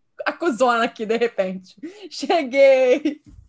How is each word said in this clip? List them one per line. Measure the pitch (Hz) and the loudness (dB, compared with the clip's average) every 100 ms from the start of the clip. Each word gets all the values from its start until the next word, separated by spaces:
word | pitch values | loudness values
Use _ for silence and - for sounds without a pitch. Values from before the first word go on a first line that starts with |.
| _ - - | _ -8 -8
a | |
cuzona | - 339 214 254 233 | -4 -4 0 0 2
aqui, | 240 - 214 | -2 -4 -6
de | 226 | -2
repente. | 233 - 185 185 - _ 294 403 381 - 277 | -2 -2 -6 -8 -14 _ -18 -18 -18 -8 -2
Cheguei! | 349 262 277 277 262 254 294 311 - - - | -2 0 4 6 6 4 2 0 -6 -12 -20